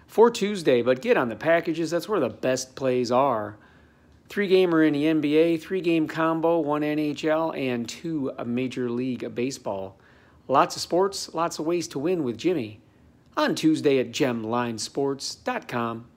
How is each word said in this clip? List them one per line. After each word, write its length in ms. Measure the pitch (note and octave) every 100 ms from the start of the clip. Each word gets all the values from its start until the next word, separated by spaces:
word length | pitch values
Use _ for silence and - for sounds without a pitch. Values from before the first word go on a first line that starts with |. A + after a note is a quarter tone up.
| -
for 240 | - A#3
Tuesday, 540 | A#3 G3 G#3 D#3 B2
but 180 | A#2 B2+
get 160 | A3+ A3
on 120 | B2
the 60 | G#2+
packages. 540 | C#3+ E3+ E3+ D#3+ E3
That's 180 | E3+ E3
where 120 | G#3+
the 100 | B2
best 460 | G2 C3 C3 - -
plays 360 | C3+ B2+ A#2
are. 460 | B2 C#3 A#2 G#2 G#2 - - - _ _ _ _
Three-gamer 540 | - G3+ F#3 F3+ D#3+
in 100 | D#3
the 140 | C#3+ D3+
N 120 | D#3
B 160 | C#3+ D3+
A, 220 | E3+ E3
three-game 500 | - F#3+ E3+ E3 D#3
combo, 520 | D#3 D#3+ E3 D#3+ E3+
one 240 | C#3+ D3
N 160 | D3+ D3+
H 260 | D3+ C#3+ D#3+
L, 280 | D#3 D#3+
and 360 | - C3 B2 A#2
two 440 | - E3 D#3+ C3 - A#2
Major 420 | A#2+ B2+ B2+ B2
League 460 | A#2+ C3 A#2+ A#2+
Baseball. 640 | A2+ B2+ C3 - G2 F#2+ - _ - _ _ -
Lots 280 | C3 E3 -
of 60 |
sports, 500 | - E3 G3 G3 -
lots 240 | E3 E3 -
of 80 | D#3
ways 220 | F3 D#3+
to 100 | C#3+
win 260 | D3+ F#3
with 140 | C3 G#2+
Jimmy 440 | D#3 F3 A2 G#2+ _ _ - _ _ -
on 200 | D4+ D#3+
Tuesday 420 | D#3 D3+ C#3+ C3+
at 140 | A#2
gemlinesports 1300 | A#2+ C#3 A#2 A2 A#2+ A#2+ A2 - - C#3 C3+ - -
dot 240 | - B3+ -
com. 380 | B2+ A#2 A2+ A#2+